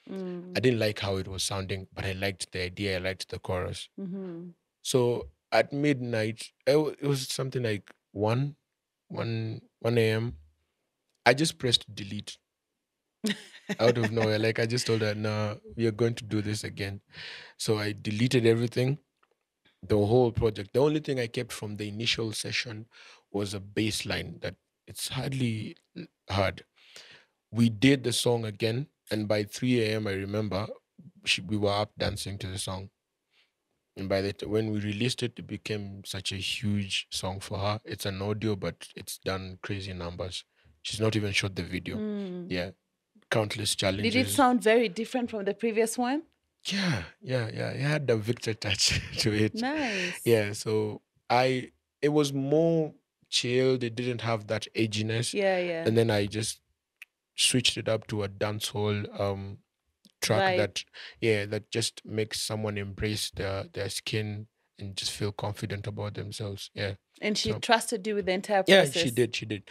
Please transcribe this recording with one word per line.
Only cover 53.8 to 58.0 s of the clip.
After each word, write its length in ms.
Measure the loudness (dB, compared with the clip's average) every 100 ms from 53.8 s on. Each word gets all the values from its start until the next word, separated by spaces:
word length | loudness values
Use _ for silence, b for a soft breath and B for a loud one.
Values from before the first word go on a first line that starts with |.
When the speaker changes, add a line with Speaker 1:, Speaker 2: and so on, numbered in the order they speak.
Speaker 2:
It 120 | 0 -2
didn't 260 | -4 -2
have 260 | 0 -2 0
that 200 | -4 -2 0
edginess. 580 | 0 0 0 0 -2
Speaker 1:
Yeah, 240 | 0 0 2
yeah. 260 | 0 -2 2
Speaker 2:
And 100 | 4
then 120 | 4
I 160 | 4 0
just 340 | -2 -4 -8 _ _ _ -20 -20 _ _ 0
switched 420 | 2 4 2 0
it 120 | 0
up 160 | 0